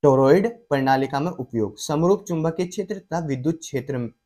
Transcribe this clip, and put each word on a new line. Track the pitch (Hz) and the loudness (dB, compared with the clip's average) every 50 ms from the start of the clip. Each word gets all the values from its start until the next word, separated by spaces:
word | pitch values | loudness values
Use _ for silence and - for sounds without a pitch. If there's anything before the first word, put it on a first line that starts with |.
टोरॉइड | - 143 135 131 135 135 151 190 196 233 233 - _ _ | 6 6 6 6 6 6 6 6 4 0 -4 -6 _ _
परिणालिका | 147 139 131 131 135 131 135 135 143 139 | -2 0 2 2 2 2 0 -2 -4 -4
में | 147 180 | -4 -4
उपयोग, | 180 - 127 - - 113 107 98 - - | -6 -8 -12 -6 -2 -2 -2 -2 -4 -10
समरूप | - - 156 156 165 175 196 202 196 - | -6 -4 -2 2 4 2 2 2 0 -6
चुंबकीय | 170 160 156 165 165 - 180 | -4 -2 -2 -2 -2 -2 -6
क्षेत्र | 175 - - 190 - 214 190 | -6 -4 -8 -8 -8 -8 -12
तथा | - _ 156 175 | -10 _ -6 -6
विद्युत | 165 151 139 127 127 156 170 160 | -4 -4 -6 -2 -2 -4 -4 -4
क्षेत्र | - - - - 131 135 135 123 120 113 _ _ _ | -8 -8 -8 -8 -6 -4 -6 -6 -6 -8 _ _ _